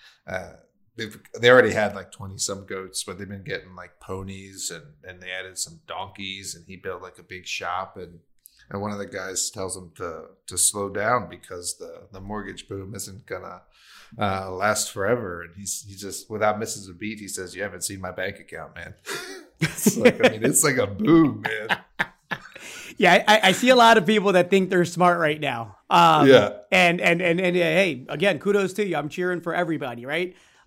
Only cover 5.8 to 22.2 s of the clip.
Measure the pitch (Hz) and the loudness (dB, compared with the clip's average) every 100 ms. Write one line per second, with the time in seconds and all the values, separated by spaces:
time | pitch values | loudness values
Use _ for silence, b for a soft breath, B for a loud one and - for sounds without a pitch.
5.8 | - 85 95 98 98 98 90 85 87 92 | -14 -12 -12 -12 -12 -12 -14 -16 -18 -16
6.8 | 95 87 90 - 85 92 87 - 87 90 | -12 -12 -14 -20 -20 -16 -12 -10 -6 -6
7.8 | 95 95 87 85 _ _ b b b 101 | -8 -14 -18 -20 _ _ b b b -8
8.8 | 104 101 98 98 92 92 - 104 95 92 | -8 -8 -10 -10 -8 -6 -8 -6 -8 -10
9.8 | 87 - 87 80 - _ - 92 - 104 | -14 -12 -12 -12 -16 _ -10 -2 0 0
10.8 | 98 101 110 123 85 87 - 90 87 - | -4 -2 0 -2 -4 -16 -16 -12 -12 -12
11.8 | 85 82 92 98 98 104 95 90 - 98 | -14 -18 -20 -16 -12 -10 -10 -14 -12 -12
12.8 | 95 101 101 95 - 92 90 90 _ b | -12 -12 -14 -16 -14 -12 -12 -18 _ b
13.8 | b b b - 104 95 95 92 104 107 | b b b -6 -4 -4 -6 -2 0 0
14.8 | - 107 98 120 98 85 85 87 98 - | -4 -4 -2 -2 -4 -12 -14 -14 -12 -12
15.8 | 101 95 98 - - 107 107 107 113 107 | -12 -14 -14 -14 -10 0 0 0 -6 -10
16.8 | 95 87 104 104 98 98 90 92 101 90 | -14 -12 -10 -10 -12 -10 -10 -8 -10 -8
17.8 | - 98 92 90 95 98 - 80 76 85 | -10 -8 -10 -8 -8 -8 -16 -16 -14 -16
18.8 | 85 - B B 359 381 B - 160 - | -18 -16 B B -12 -18 B -8 -6 -2
19.8 | 202 - 214 - 120 107 117 156 147 127 | -2 4 2 4 2 2 0 2 2 0
20.8 | 101 98 117 165 147 107 107 110 110 - | -2 0 4 6 6 0 -6 -6 -4 -6
21.8 | - - - _ | -6 -6 -6 _